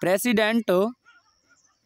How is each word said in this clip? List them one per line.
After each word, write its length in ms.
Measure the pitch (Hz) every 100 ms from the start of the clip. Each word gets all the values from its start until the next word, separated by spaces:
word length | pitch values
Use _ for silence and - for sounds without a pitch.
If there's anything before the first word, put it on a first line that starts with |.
प्रेसिडेंट, 680 | 165 196 247 220 214 233 214 180 214 247 _ _ _ _ _ _ _ _